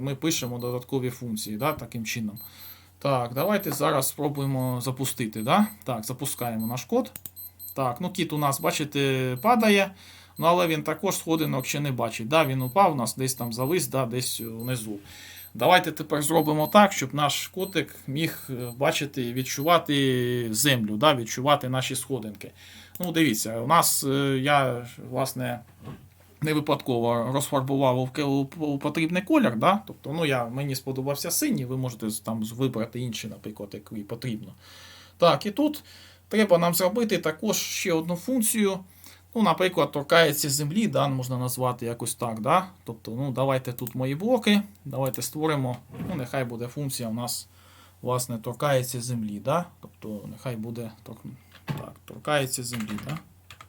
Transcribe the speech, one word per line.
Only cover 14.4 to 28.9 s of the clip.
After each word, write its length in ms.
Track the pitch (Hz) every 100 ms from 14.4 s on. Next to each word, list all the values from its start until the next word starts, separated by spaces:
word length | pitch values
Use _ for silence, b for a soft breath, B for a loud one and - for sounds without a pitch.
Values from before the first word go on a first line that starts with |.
внизу. 580 | 113 113 123 123 107 101 - B B B B
Давайте 380 | - 135 180 170
тепер 300 | 151 156 151
зробимо 460 | 147 160 151 151 151
так, 260 | 208 196
щоб 200 | - 131
наш 340 | 139 147 - -
котик 480 | 185 190 175 - - -
міг, 420 | 139 165 - -
е, 40 | 123 123 117
бачити, 560 | 147 165 143 139 120
відчувати 1120 | 127 127 - 151 170 160 143 135 127 123 123 117
землю, 460 | 107 147 131 104 107
да, 180 | 147 131
відчувати 540 | 110 - 135 143 127
наші 260 | 127 127 131
сходинки. 560 | - 131 107 101 98 - B B B B
Ну, 120 | 180
дивіться, 480 | 165 151 107 113 113
у 80 | 123
нас, 360 | 165 - -
е, 360 | 139 139 139 135
я, 460 | 139 143 131 120 120 - 120
власне, 500 | 127 135 131 120 117 - - - - - - - -
не 120 | 151
випадково 760 | 151 147 135 - 120 117 117 117
розфарбував 640 | 135 - 143 131 135 135 127
у, 220 | 131 -
у, 260 | 143 139 139 165 151
у 120 | 139
потрібний 440 | 151